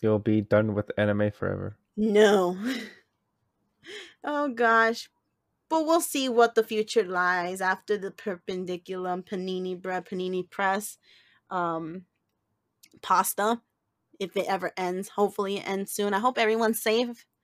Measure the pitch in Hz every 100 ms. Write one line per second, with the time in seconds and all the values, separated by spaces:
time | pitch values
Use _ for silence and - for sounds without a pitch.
0 | 110 107 110 107 104 107 110 101 - -
1 | 104 101 104 - 95 95 95 - _ 208
2 | 220 202 208 202 180 185 240 240 - -
3 | _ _ _ _ _ _ _ _ 330 403
4 | 349 _ 285 294 294 233 233 226 226 233
5 | - _ _ _ _ _ - 320 311 330
6 | 330 277 262 233 233 226 220 214 214 226
7 | 185 180 180 180 175 190 185 190 - 208
8 | 196 - 214 175 - 185 180 180 - 185
9 | 185 185 - 190 185 185 185 180 185 185
10 | - 185 185 185 180 - 190 196 - -
11 | _ _ _ _ - 180 170 165 160 185
12 | - _ _ _ _ _ _ _ - -
13 | - 185 196 - 214 233 _ _ _ _
14 | _ - 185 196 185 190 180 - 180 185
15 | 196 - 311 208 196 202 - 196 196 -
16 | 202 196 254 240 220 226 220 220 220 226
17 | 240 233 _ _